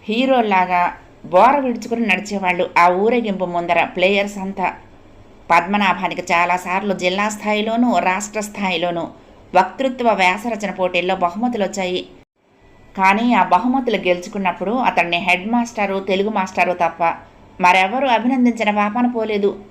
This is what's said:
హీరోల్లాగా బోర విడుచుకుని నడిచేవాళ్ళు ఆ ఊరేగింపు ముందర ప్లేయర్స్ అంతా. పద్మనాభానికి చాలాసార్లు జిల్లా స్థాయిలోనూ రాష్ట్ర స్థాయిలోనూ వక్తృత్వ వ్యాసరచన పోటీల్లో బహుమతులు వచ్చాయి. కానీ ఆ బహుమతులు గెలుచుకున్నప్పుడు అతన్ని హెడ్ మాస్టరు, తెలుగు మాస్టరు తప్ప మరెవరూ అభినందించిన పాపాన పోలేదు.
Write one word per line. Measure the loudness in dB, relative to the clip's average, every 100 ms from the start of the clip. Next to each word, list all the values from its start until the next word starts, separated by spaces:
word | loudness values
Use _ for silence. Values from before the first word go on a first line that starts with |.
| -4
హీరోల్లాగా | -2 2 2 2 2 2 0 0 -4 -20 -20 0
బోర | 4 6 4
విడుచుకుని | 0 -4 -4 -4 0
నడిచేవాళ్ళు | -2 -2 -4 -2 0 0 4
ఆ | 4
ఊరేగింపు | 4 2 2 -2 -4
ముందర | -2 -4 0 0
ప్లేయర్స్ | 0 0 2 2 -2 -6
అంతా. | -10 -4 -4 -6 -18 -20 -20 -20 -20 -20 2
పద్మనాభానికి | 2 2 0 2 0 -2 -6 -2
చాలాసార్లు | 0 2 0 -2 -4 -2
జిల్లా | -2 -2 0 -4
స్థాయిలోనూ | -4 -4 -2 -2 0 2 2
రాష్ట్ర | 0 -2 -4 -8
స్థాయిలోనూ | -8 -6 -4 -2 -2 -4 -8 -12 -20 -20 0 2
వక్తృత్వ | 2 0 -4 0 0
వ్యాసరచన | 2 2 0 -4 -6 -6
పోటీల్లో | -2 -2 -2 -2 0
బహుమతులు | -2 -2 -4 -2
వచ్చాయి. | -4 -4 -4 -4 -8 -18 _ _ _ _ -20 -20 -18 0
కానీ | 2 4 2
ఆ | 2
బహుమతులు | 4 4 2 0 0 0
గెలుచుకున్నప్పుడు | 0 0 -2 -4 -4 -2 -4
అతన్ని | 0 0 0 0 0
హెడ్ | 0 -2 0
మాస్టరు, | -2 -2 -4 -4 -4
తెలుగు | -2 -2 0
మాస్టరు | -2 -4 -2 -2
తప్ప | 0 -2 0 -2 -2 -12 -20 -20 0
మరెవరూ | 4 4 2 0 0
అభినందించిన | 2 2 2 2 2 0
పాపాన | 0 0 0 -2
పోలేదు. | -2 -2 0 0 -2 -14